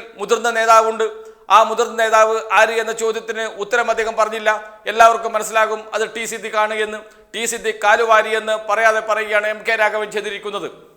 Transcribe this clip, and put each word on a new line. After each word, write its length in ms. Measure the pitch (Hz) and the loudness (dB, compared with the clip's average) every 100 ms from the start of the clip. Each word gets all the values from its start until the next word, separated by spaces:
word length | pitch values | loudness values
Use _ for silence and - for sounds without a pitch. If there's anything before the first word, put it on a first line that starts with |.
| 202 - | -10 -8
മുതിർന്ന 320 | 202 226 233 226 | -2 -2 0 0
നേതാവുണ്ട്. 460 | 226 226 220 220 220 - - - - 202 | 4 6 4 0 -4 -6 -18 -12 2 4
ആ 20 | 226 | 4
മുതിർന്ന 280 | 214 226 226 | 0 -2 -2
നേതാവ് 320 | 220 220 220 220 220 196 | 2 4 4 2 0 2
ആര് 160 | 220 226 | 4 2
എന്ന 100 | 220 220 | -4 -4
ചോദ്യത്തിന് 440 | 226 220 220 220 220 190 | -4 -4 -6 -6 -6 -8
ഉത്തരം 260 | 202 240 226 | -4 -2 0
അദ്ദേഹം 220 | 226 220 220 | -2 -2 0
പറഞ്ഞില്ല. 300 | 214 220 214 208 - - 196 | -2 -2 -2 -2 -6 -14 -2
എല്ലാവർക്കും 420 | 220 226 226 226 214 | 6 6 6 -2 -4
മനസ്സിലാകും 440 | 208 220 220 220 214 208 | -2 0 0 -2 -6 -6
അത് 100 | 214 226 | -4 -6
ടി 80 | 220 | -8
സിദ്ദിഖാണ് 440 | 220 208 214 214 220 214 | -8 -6 -2 -2 -2 -6
എന്ന്. 140 | 214 - - _ | -8 -14 -20 _
ടി 100 | 202 226 | -8 -6
സിദ്ദിഖ് 300 | 226 214 214 202 | -4 -6 -2 2
കാലുവാരി 460 | 226 226 220 214 220 | 2 4 4 2 -2
എന്ന് 140 | 214 220 220 | -2 -4 -2
പറയാതെ 320 | 208 226 220 214 | 2 2 2 -2
പറയുകയാണ് 380 | 214 214 208 214 214 | -4 0 0 -2 -4
എം 40 | 220 | -2
കെ 80 | 226 | 0
രാഘവൻ 260 | 214 214 208 214 | 0 -2 -6 -6
ചെയ്തിരിക്കുന്നത്. 540 | 208 202 202 196 160 - - | -6 -8 -8 -8 -10 -14 -20